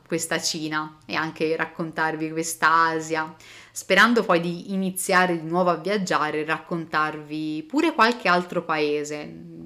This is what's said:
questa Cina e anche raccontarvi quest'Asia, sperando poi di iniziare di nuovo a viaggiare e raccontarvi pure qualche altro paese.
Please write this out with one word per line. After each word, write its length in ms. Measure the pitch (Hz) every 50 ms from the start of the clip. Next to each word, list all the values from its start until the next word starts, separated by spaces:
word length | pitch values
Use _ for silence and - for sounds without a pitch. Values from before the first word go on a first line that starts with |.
| -
questa 340 | - 175 165 165 - 170 156
Cina 560 | 156 - - 165 156 156 156 156 156 156 - - -
e 100 | - -
anche 400 | 151 156 160 156 - 165 156 165
raccontarvi 760 | 160 160 160 - - 170 160 156 165 160 160 160 156 160 156
quest'Asia, 1000 | 160 160 165 - - - 165 156 160 165 165 160 160 160 156 156 160 160 160 165 180 - - - - - - -
sperando 520 | - - - - 190 190 214 233 240 233 190
poi 180 | - 180 170
di 320 | 170 175 170 175 - 190 196
iniziare 680 | 190 190 185 185 - - - 185 180 185 180 175 165
di 80 | 156
nuovo 220 | 160 170 180 185 180
a 60 | 170
viaggiare 680 | 160 160 190 208 214 185 175 160 143 147 151 151 151
e 40 | 151
raccontarvi 1200 | 156 160 156 - - 180 170 160 160 - 156 156 156 151 156 151 147 151 156 156 156 156 156 156
pure 260 | - - 294 339 330 -
qualche 340 | - 220 233 240 240 -
altro 360 | 185 175 180 180 180 - 180 170
paese. 920 | - 160 156 151 147 147 147 147 143 151 147 156 165 165 165 170 170 165 165 165